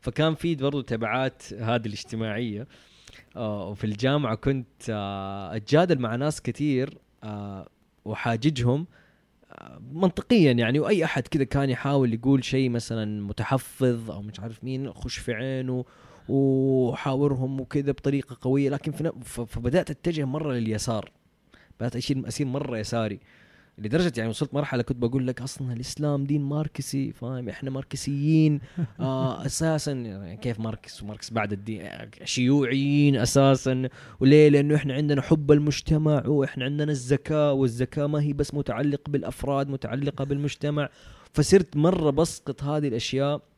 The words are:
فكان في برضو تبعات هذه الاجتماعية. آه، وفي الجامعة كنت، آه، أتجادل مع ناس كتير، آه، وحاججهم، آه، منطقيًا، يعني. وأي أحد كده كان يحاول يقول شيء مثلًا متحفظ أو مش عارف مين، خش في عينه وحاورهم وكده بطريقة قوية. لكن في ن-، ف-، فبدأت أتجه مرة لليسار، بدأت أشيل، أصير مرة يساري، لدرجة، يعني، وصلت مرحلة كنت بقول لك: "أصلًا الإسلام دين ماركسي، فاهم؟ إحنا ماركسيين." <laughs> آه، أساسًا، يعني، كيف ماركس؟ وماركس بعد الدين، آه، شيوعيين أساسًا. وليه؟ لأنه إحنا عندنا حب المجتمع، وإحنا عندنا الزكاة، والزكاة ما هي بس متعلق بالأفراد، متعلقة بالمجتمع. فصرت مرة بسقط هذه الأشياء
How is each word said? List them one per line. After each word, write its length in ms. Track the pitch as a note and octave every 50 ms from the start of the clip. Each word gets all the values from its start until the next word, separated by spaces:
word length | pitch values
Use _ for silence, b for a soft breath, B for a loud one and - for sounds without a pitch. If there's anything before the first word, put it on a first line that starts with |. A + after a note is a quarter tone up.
فكان 340 | _ - - - D3+ D#3+ D#3+
في 200 | D3+ - E3+ E3
برضو 260 | C#3 C3 C#3 C#3+ C#3+
تبعات 640 | B2 - B2 A2 A2+ G#2+ A2 B2+ C3 C3+ - _ - - A2
هذه 340 | G2+ A2+ A2 A#2+ A#2+ A2 A2+
الاجتماعية. 800 | G#2 G2+ - - - A2 A2+ A2 G#2 G#2+ B2 A#2 G#2 G2+ B2 - B B B B B B B B B B B B _
آه، 340 | - A#2+ G#2+ G#2 G#2 F#2+ F2+
وفي 140 | G#2 F#2+ -
الجامعة 520 | G#2+ G#2+ G2+ A#2 C3 C#3 D3 D3 A#2 A2
كنت، 320 | G#2+ - C3+ C#3 C3+ B2 _ _ _ - -
آه، 680 | A2 G#2 G2+ G2 G2 G2 G2 G2 G2 G2 G2 F2 E2
أتجادل 440 | A2+ G#2+ - C#3 D3+ F3 F3+ F3 C3+
مع 160 | B2 A2 A2+
ناس 260 | A#2+ C#3 D3+ D3+ -
كتير، 560 | - - A#2+ - C#3+ D3+ C#3 B2+ C3 C#3 - - _ _ _ _ -
آه، 460 | A2 G#2 G#2 G#2 G2+ G2 F#2+ F2+ - _ _ _ _ _ _ _
وحاججهم، 840 | G#2 G#2+ - - A#2+ A#2 A2+ A2+ D3+ D#3 B2+ A#2+ A#2+ B2 D3 E3+ - b b b b b b b b b _ _ _
آه، 300 | - - - - B1+ - - B2
منطقيًا، 600 | C3+ D#3+ F#3+ F3+ - - - _ B3 A3+ E3+ C#3+
يعني. 280 | B2 A#2+ A#2 A2 B2 D3
وأي 260 | D3+ G2+ G#3+ F#3 D#3+
أحد 220 | D#3 - C#3+ B2 -
كده 160 | - D3+ C3+
كان 260 | C3+ - C#3 C#3 C3+
يحاول 440 | B2+ - - C#3 C#3+ C#3 C3+ B2 A2+
يقول 300 | A2+ A#2 C3 C#3 C3+ B2
شيء 260 | - - C3+ C3 B2+
مثلًا 520 | A#2+ A#2 A2+ - A2+ A2+ A2 G#2+ G#2+ G#2
متحفظ 920 | G2+ G2+ G#2 - A2 - C3+ C3 - - - - C3 B2+ B2 A#2 A2+ A2+
أو 100 | G2+ F#2+
مش 180 | G2+ G#2+ G2+ -
عارف 240 | G2+ A#2 A2+ - -
مين، 300 | B2+ C3 C3 C#3 C3 -
خش 240 | - - C3 - -
في 160 | - - A#2+
عينه 520 | G#2+ B2 C3+ C3+ C3 C3 B2+ B2+ B2+ B2 B B B B B B B B -
وحاورهم 1300 | C3+ C3+ C#3 C3+ C3+ C3 C3 C3+ C3 C3 B2+ A#2+ C3+ - - C#3 C3+ C3 C#3+ C#3+ C#3 B2+ C3 C3 C3+ C3+
وكده 300 | C3 - - D3 C#3 C#3
بطريقة 460 | C3+ - - C#3 C#3 C#3 C3 _ B2+ -
قوية. 280 | - B2+ C3 C#3 C#3 C3+
لكن 220 | C#3+ C#3+ - D#3
في 120 | C#3+ - D3+
ن-، 160 | E3 - - B2
ف-، 180 | - - -
فبدأت 480 | A#2+ A2 - B2 A#2 B2 C3 F#3 E3 -
أتجه 360 | D3+ - _ F3 E3+ D#3 C#3+
مرة 280 | C3 C3 D#3 D#3 D3+ C3
لليسار، 580 | A#2+ A2+ A2 A2 G#2+ - - A2+ G#2+ F#2+ - _ _ _ _ _ _ _ _ b b b b b _
بدأت 160 | A2+ A#2+ -
أشيل، 320 | A#2+ B2 - C#3+ C3+ B2 A#2
أصير 200 | A#2 - D3 C3
مرة 300 | B2 C#3 C#3+ C3+ A#2+ A2
يساري، 420 | G#2+ - - A#2 A2+ G#2+ G#2 - b b b b b b b b b b b -
لدرجة، 360 | G#2+ G#2+ A2+ D#3+ F3+ F3 B2 A#2
يعني، 120 | A2 A2+
وصلت 240 | G#2+ - D#3+ C3+ -
مرحلة 300 | C#3 D3 - - B2 A#2
كنت 140 | - C3 A#2+
بقول 300 | A#2+ A#2 B2 C3+ B2+ B2
لك: 140 | B2+ -
"أصلًا 320 | B2 C3+ - - C3+ B2+ B2
الإسلام 500 | A#2 B2+ - - - D3 D3 C#3+ C#3 C#3
دين 180 | C#3 D3 D3+
ماركسي، 680 | C#3+ C#3 C#3+ D3 D#3 D3 _ - C#3 - - C#3 C3+ -
فاهم؟ 380 | - - A#2+ A#2 C3 B2+ B2 A2
إحنا 200 | - - - C3+
ماركسيين." 920 | C3+ C3+ C3+ _ - C3+ - - C#3+ C#3 C#3+ D3+ D#3+ D#3+ D#3 D#3 D3+ C#3+ - - - -
<laughs> 220 | E3 - - -
آه، 460 | - C3 C3 - C3 C3 B2 - -
أساسًا، 460 | C#3 - - D#3+ E3 D#3+ D3+ - D3+
يعني، 460 | C#3+ C3 A#2+ A2 G2 G2 G2+ E2 F#2 G#2
كيف 220 | - B2 A#2 G#2
ماركس؟ 440 | A2+ A2+ G#2+ - - - - - G#2+
وماركس 300 | G#2 G#2+ G#2+ - - A2+
بعد 200 | A2+ G#2+ G2+ G#2
الدين، 280 | G2 G2+ A2 A2 G2+
آه، 260 | E2 - - - - G#2+ - - -
شيوعيين 920 | - - B2+ B2 B2 C#3 C#3+ C#3 A#2+ C3 C#3 C#3 C#3+ C#3+ D3 D3 C#3+ C#3
أساسًا. 760 | B2 G#2+ A#2+ - C#3+ C#3 C3+ C3+ C3 - C3 C3 B2+ C3 B2+ B B B B B B
وليه؟ 300 | - C3 C#3+ D3+ D3+ D3+
لأنه 260 | C#3+ C#3+ C#3+ D3 D3
إحنا 180 | D3+ D3 D3 B2+
عندنا 280 | C3+ D3+ D3 D3 C#3
حب 300 | B2+ - D#3+ D#3 D3 C#3
المجتمع، 720 | D3+ D3 D3 D3+ C#3+ - - - D#3+ D3+ D#3 D#3 D3+ C#3+ - -
وإحنا 380 | D3 D3 C3+ B2+ - C3+ B2+
عندنا 260 | C3 C#3+ D3 D3+ D3+
الزكاة، 600 | D3+ C3+ B2 B2 C#3+ C#3 - - D#3 D3+ D3+ D3 C#3
والزكاة 540 | C3+ C3+ B2+ A2+ A#2+ B2+ - - D3 C#3+ D3
ما 140 | D3+ D3+
هي 120 | D3 D3 C#3
بس 200 | C#3+ D3 - -
متعلق 560 | D3 C#3+ - - A2 C#3+ D3 C#3+ C#3+ _ D3
بالأفراد، 600 | C#3+ C#3 - F2 A#2+ - - C3+ C#3 C#3 C#3 C#3
متعلقة 540 | C#3 C3 - A2 A2+ C3 C#3+ C#3+ - - C#3
بالمجتمع. 640 | C#3 C#3+ C#3+ C#3+ C#3+ - - - D3 D3 D3 D3 B2+ B B B B B B B B _
فصرت 440 | - D3+ - - G3 F3+ - - D3
مرة 320 | D3+ E3+ F#3+ F3 D#3+ D3+
بسقط 540 | C#3 C#3+ E3 E3 - - _ - C3+ - C#3
هذه 240 | C#3+ D3+ D3+ D3 C#3+
الأشياء 540 | A2+ A#2 A#2 - - C3 C3+ C#3+ D3 C#3+ - _ _